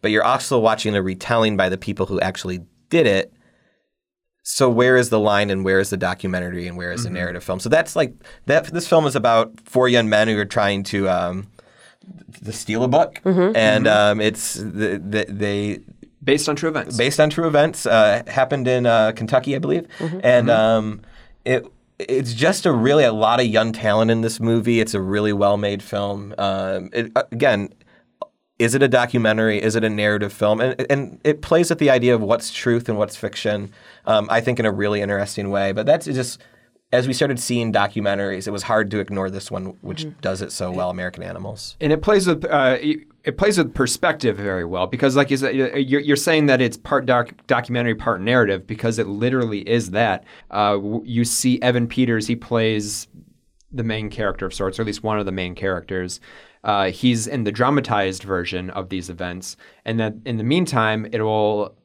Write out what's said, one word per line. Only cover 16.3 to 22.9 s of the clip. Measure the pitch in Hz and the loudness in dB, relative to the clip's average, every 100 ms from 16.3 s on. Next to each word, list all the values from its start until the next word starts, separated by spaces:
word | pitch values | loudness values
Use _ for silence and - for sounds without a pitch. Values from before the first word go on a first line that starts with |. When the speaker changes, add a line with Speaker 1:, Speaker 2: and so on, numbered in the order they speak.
| 143 147 | 2 2
Speaker 2:
on | 147 | -2
true | 165 | -2
events. | 151 90 120 | -4 -6 -2
Speaker 1:
Based | 123 139 | 0 2
on | 151 | 2
true | 147 165 | 2 2
events, | 147 156 156 113 | 2 2 0 2
uh, | 113 107 104 - | 6 6 4 0
happened | - 131 139 127 | -2 0 0 0
in, | 127 120 | 2 4
uh, | 117 110 | 4 2
Kentucky, | 110 110 131 127 | 0 0 0 0
I | 139 | -4
believe. | 147 165 165 - | 0 -2 -4 -8
Speaker 3:
Mm-hmm. | 165 180 | -8 0
Speaker 1:
And, | 127 123 117 | 4 4 6
Speaker 2:
Mm-hmm. | 113 | 4
Speaker 1:
um, | 110 113 110 107 - - - - | 4 2 0 -10 -18 -20 -20 -12
it, | - 151 - _ _ _ | -2 -2 -2 _ _ _
it's | - 131 120 | -4 -2 -2
just | 113 156 196 | 0 0 2
a | 175 | 2
really, | 127 120 | 2 4